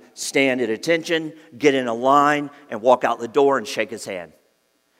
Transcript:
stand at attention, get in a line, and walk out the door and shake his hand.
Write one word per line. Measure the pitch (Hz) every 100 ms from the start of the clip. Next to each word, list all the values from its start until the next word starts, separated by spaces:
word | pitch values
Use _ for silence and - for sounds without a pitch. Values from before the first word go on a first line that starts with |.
| _
stand | - - 143 135 127
at | 113
attention, | 110 160 165 160 165 156 - - 120
get | 143
in | 135 123
a |
line, | 117 131 143 143 147 143 - -
and | 113
walk | 120 123
out | 113 120
the | 117
door | 143 139 131
and | 104
shake | - 110
his | 107
hand. | - 95 82 _ _ _ _ _ _